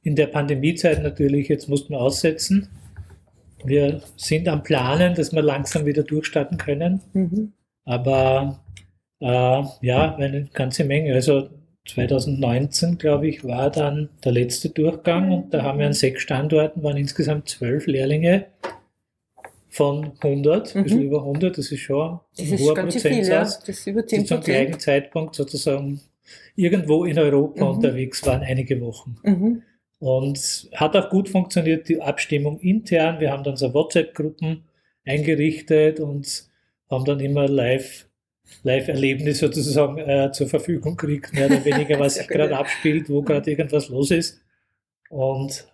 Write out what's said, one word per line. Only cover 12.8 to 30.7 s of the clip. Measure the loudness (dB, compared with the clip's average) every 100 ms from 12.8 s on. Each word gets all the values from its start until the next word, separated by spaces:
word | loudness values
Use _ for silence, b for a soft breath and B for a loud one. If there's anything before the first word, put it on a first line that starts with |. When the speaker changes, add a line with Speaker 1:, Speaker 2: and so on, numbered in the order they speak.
| 0 0
Speaker 1:
glaube | 0 2 0
ich, | -4
war | -6 -2 -2
dann | 0 -2 -2 -6 _
der | 0
letzte | 2 0 -2 -4
Durchgang | 0 0 0 0 2 2
und | 0 0
da | -2
haben | -2 0
wir | 0
an |
sechs | 2 0 0
Standorten, | -4 -2 2 2 2 -2
waren | -4 -2
insgesamt | -4 -2 -2 -2 -6
zwölf | -6 -2 -2 -2
Lehrlinge | -2 0 2 4 2 0 _ -16 -16 _ _ _ _ _ _ -20 _ _
von | 0 0 0 -6 -4
hundert, | -2 2 2 2 0
ein | -2
bisschen | 2 2
Speaker 2:
Mhm. | 2
Speaker 1:
über | -2
hundert, | -2 -2 -2 -2
das | -8
ist | -8
schon | -2 -2 -2 -6 _ -8
Speaker 2:
Das | -4
Speaker 1:
ein |
Speaker 2:
ist | 2
Speaker 1:
hoher | 4
Speaker 2:
ganz | 2 -2
schön | 0
viel, | 0
ja. | 2 2 2
Speaker 1:
Prozentsatz, | 0 -6
Speaker 2:
Das | -12 -10
ist | -4
über | -4
Speaker 1:
die | -2
zum | -2
Speaker 2:
zehn | 0
Prozent. | -2
Speaker 1:
gleichen | 0 2 0 -2
Zeitpunkt | 0 0 0 -6 -6
sozusagen | -6 -6 -2 -2 -2 -4 -8 _ _ B B B
irgendwo | 0 2 2 2 2
in | 2 2
Europa | 4 4 2 0
Speaker 2:
Mhm. | 0 2
Speaker 1:
unterwegs | 0 0 -6 -2
waren, | -2 0
einige | -2 -2 -2 -4
Wochen. | -4 -10 -16 -4
Speaker 2:
Mhm. | 0 2 2 0 B B _ _
Speaker 1:
Und | 0 0 0 -4 -6 -6 -10